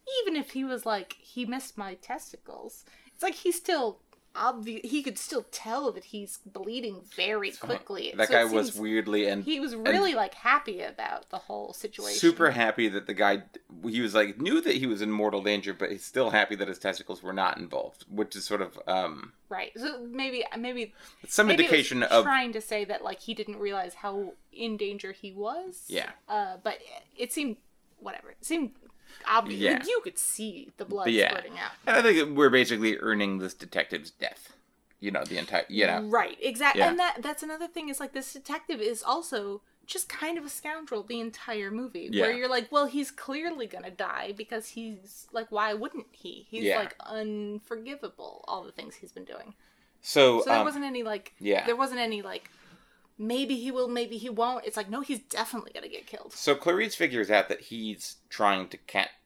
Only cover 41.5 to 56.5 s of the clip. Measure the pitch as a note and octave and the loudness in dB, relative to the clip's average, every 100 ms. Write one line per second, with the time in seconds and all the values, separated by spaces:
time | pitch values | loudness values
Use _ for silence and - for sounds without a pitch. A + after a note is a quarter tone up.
41.5 | G#3+ G3 G#3+ B3+ F3 E3 G#3+ A3 B3 B3+ | -6 -4 -6 -6 -8 -2 2 2 2 0
42.5 | B3 A#3 D4 C#4+ C#4+ C4+ - - C#4 E4+ | 0 2 2 2 0 -4 -6 -8 -4 -4
43.5 | D#4 A3 F3+ F3+ F3+ F#3 - - G#3 G#3+ | -6 -8 -10 -10 -6 -4 -4 -6 -8 -8
44.5 | A3+ A3 A#3 A3+ G3+ G3+ - - A3+ A3 | -8 -8 -10 -10 -10 -16 -20 -8 -6 -4
45.5 | G#3 G#3+ G#3+ C4+ D4+ - _ - - - | 0 0 0 -4 -8 -14 _ -16 -16 -10
46.5 | A3+ G#3 G3 G3 - - A3 G#3+ G#3 G#3 | -2 2 2 0 -6 -10 -6 -4 -4 -6
47.5 | G#3 - A3+ A#3 C#4+ G3 - - - - | -8 -10 -12 -10 -12 -12 -14 -16 -12 -8
48.5 | F#3+ - - D3 - F3+ - - - - | -8 -8 -14 -16 -16 -18 -18 -16 -16 -16
49.5 | - _ _ _ _ - D3 C3+ A#2 - | -20 _ _ _ _ 2 8 8 8 6
50.5 | A2+ G#2+ C#4+ C#4+ B3+ A3 G#3 - - G3+ | 4 4 0 -4 -4 -4 -6 -8 -4 2
51.5 | G3 - A#3+ C4 B3 A#3 G#3+ G3 F3+ - | 2 2 0 0 0 -2 -4 -6 -10 -14
52.5 | _ - - _ _ _ - G#3+ B3 C#4 | _ -20 -20 _ _ _ -8 -4 -2 0
53.5 | C4 B3+ B3+ B3 A#3+ A#3 A3 A#3+ A3 A#3 | -2 -2 -2 -2 -2 -4 -6 -6 0 0
54.5 | B3+ - G#3+ G3 A#3 C#4 B3 - - A3 | 0 -4 -6 -6 -6 -4 -6 -6 -4 -4
55.5 | A#3 - - - - - - - - - | -6 -10 -12 -12 -14 -14 -16 -14 -4 0